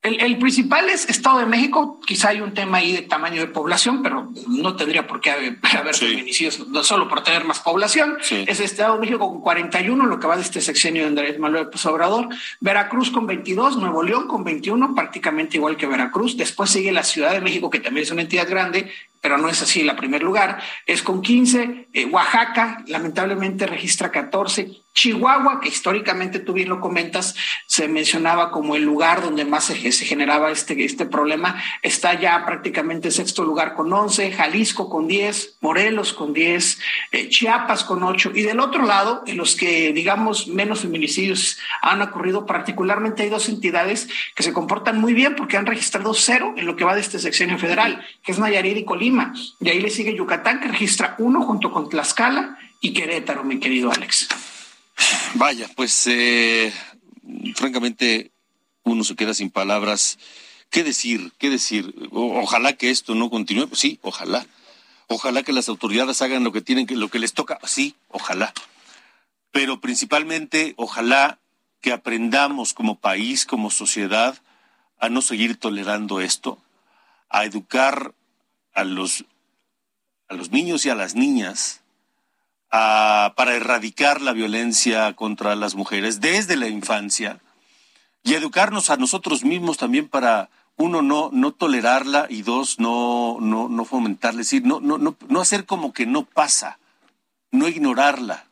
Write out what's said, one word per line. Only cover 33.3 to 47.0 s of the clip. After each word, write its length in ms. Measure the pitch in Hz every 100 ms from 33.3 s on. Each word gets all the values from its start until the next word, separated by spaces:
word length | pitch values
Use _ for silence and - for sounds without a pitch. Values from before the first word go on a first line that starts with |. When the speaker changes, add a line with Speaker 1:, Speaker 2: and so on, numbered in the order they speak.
| -
Speaker 1:
lugar 300 | 165 156 160
con 160 | - 160
once, 400 | 196 208 196 196
Jalisco 580 | 190 156 185 220 - 185
con 160 | 165 160
diez, 500 | 196 202 202 - _
Morelos 520 | 156 165 214 220 196
con 220 | - 151
diez, 460 | 147 165 175 175 - - - -
eh, 160 | - -
Chiapas 560 | - 226 240 240 214
con 180 | - 180
ocho, 300 | 180 190 -
y 80 | 208
del 160 | 214 226
otro 260 | 277 269
lado, 380 | 240 196 202 247 -
en 100 | -
los 180 | -
que, 380 | - 180 165 160
digamos, 560 | 151 170 220 220 202 -
menos 320 | 185 208 208
feminicidios 800 | 185 165 151 - 196 190 - - - -
han 220 | - 196
ocurrido, 420 | 202 185 185 190
particularmente 800 | 208 180 - 190 185 208 220 214
hay 60 | 208
dos 180 | 214 214
entidades 600 | 208 180 170 180 226 - - -
que 80 | -
se 100 | -
comportan 480 | - - 233 247 220
muy 140 | 220
bien 220 | 240 269 294
porque 200 | 214 196
han 80 |
registrado 480 | 202 220 - 202 196
cero 420 | 220 - 247 415 -
en 100 | 170
lo 80 |
que 100 | 170
va 120 | 170
de 40 | 202